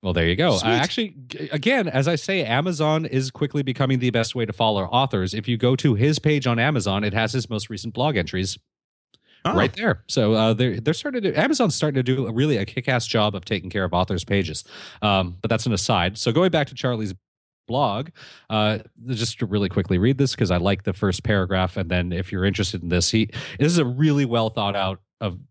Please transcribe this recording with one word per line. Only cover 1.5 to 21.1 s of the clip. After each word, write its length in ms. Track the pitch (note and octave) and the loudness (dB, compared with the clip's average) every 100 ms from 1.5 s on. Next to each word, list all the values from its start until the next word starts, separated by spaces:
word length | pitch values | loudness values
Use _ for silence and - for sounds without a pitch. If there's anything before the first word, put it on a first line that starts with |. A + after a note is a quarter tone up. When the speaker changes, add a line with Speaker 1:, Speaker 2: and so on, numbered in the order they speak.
Speaker 1:
again, 340 | D3+ G#3 C4+ F3+ | -2 0 0 0
as 220 | B2+ C#3 | 0 0
I 60 | |
say, 280 | E3+ - F#3+ | -2 -2 -2
Amazon 600 | A#2 B2 F3 D#3 D3+ D#3 | 0 0 0 0 0 0
is 260 | D#3+ C3 C3 | 0 -2 -2
quickly 320 | - D3 D3+ | -4 -4 -2
becoming 360 | C3+ B2 C3 C3 | -4 0 0 2
the 100 | B2 | 2
best 260 | A2+ A2+ | 0 0
way 120 | B2+ A2 | -2 -4
to 60 | |
follow 320 | - A2+ G2+ | 0 2 2
authors. 500 | F#2 B2 C3+ G2+ F#2 | 2 2 2 0 -2
If 120 | G#2 G#2+ | -4 -2
you 120 | A#2 | 0
go 180 | B2 C3+ | 2 2
to 180 | D3+ | 2
his 240 | G#2+ C3+ D3+ | 4 2 2
page 280 | D#3 D3 B2+ | 2 2 2
on 120 | A#2 | 2
Amazon, 460 | C3 C#3+ G2 G2 | 2 2 0 0
it 80 | G#2 | 0
has 200 | G#2 A2 | 0 0
his 180 | B2+ A2+ | 0 -4
most 180 | G#2+ - | -6 -6
recent 240 | G#2+ A#2 | -10 -8
blog 240 | G#2+ C#3+ A#2+ | -2 0 0
entries 400 | D#2+ F#2+ F#2 - _ _ _ _ _ _ _ _ | -2 -2 -4 -4 _ _ _ _ _ _ _ _
Speaker 2:
Oh. 100 | - | -2
Speaker 1:
right 180 | G#3+ G3 | 2 2
there. 280 | - A3 - - | 0 -2 -2 -2
So, 260 | - G#2+ | 0 2
uh, 180 | A2 A2 | 4 4
they're, 260 | G#2+ B2 A2+ | 2 0 0
they're 140 | A2+ | -2
starting 280 | E3 - B3+ | -4 -4 -2
to, 120 | G3 | -2
Amazon's 400 | - A#3+ D#4 A3 | 2 2 2 2
starting 220 | - D3+ C3+ | 2 0 0
to 60 | |
do 240 | B2+ C3 A#2 | 0 -2 -2
a 60 | |
really 240 | A2+ D3+ A#2+ | 0 2 0
a 60 | G2 | -2
kick-ass 400 | - B2+ B2+ - | -4 -2 -2 0
job 280 | A2+ G#2+ | 2 2
of 100 | G2+ | 0
taking 260 | - G#2 F#2 | -4 -6 -4
care 140 | G2 | -2
of 80 | F#2 | 0
authors' 320 | F2+ F2+ F#2 | 2 0 -2
pages. 400 | - G2+ D#2+ D#2 - - - - | 0 0 0 -6 -10 -18 -20 -4
Um, 340 | G#2+ G2 F2+ F2 | 0 2 0 -4
but 60 | G#2+ | -2
that's 160 | A2+ B2+ | -2 0
an 60 | |
aside. 440 | G2+ - G#2 F2 G#2 | -2 2 2 2 -2
So 120 | - | 0
going 180 | A2+ F#3 | 2 2
back 180 | D#3+ C#3 | 2 -2
to 60 | |
Charlie's 380 | B2+ C3 A#2 G#2+ F#2+ _ _ _ _ - | -4 -4 -2 -4 -8 _ _ _ _ -6
blog, 400 | B2 C3 G2+ D#3 - - - _ | 0 0 -2 -6 -14 -20 -20 _
uh, 300 | A2 G#2+ G#2 - - A#2 | 0 2 0 -6 -18 -8
just 320 | A#2 A#2 - | -4 -4 -4
to 60 | G#2+ | -2
really 220 | G2+ G2 | 0 0
quickly 280 | F#2 F2+ F2+ | -2 0 2
read 180 | A2 C3+ | 2 2
this 160 | C#3 | 0
'cause 160 | - G2+ | 0 0
I 60 | F2+ | 2
like 260 | F2+ G2 | 2 0
the 80 | - | -4
first 300 | F2+ G2+ | -2 -2